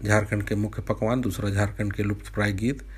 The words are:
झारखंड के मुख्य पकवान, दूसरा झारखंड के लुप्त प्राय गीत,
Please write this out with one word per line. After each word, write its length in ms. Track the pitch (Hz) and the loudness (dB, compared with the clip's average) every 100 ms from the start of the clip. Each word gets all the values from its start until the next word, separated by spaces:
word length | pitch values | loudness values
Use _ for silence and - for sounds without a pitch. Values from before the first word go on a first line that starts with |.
झारखंड 380 | 104 107 101 104 | 2 4 4 0
के 120 | 101 | 0
मुख्य 280 | 104 104 - | 0 0 -2
पकवान, 380 | - 107 110 127 | -4 0 0 2
दूसरा 300 | 113 95 104 | 0 0 0
झारखंड 420 | 98 104 - 104 | 2 2 0 -2
के 100 | 101 | -2
लुप्त 320 | 101 104 - | -2 -2 -4
प्राय 180 | - 104 | 0 0
गीत, 300 | 95 113 143 - | 2 0 -2 -6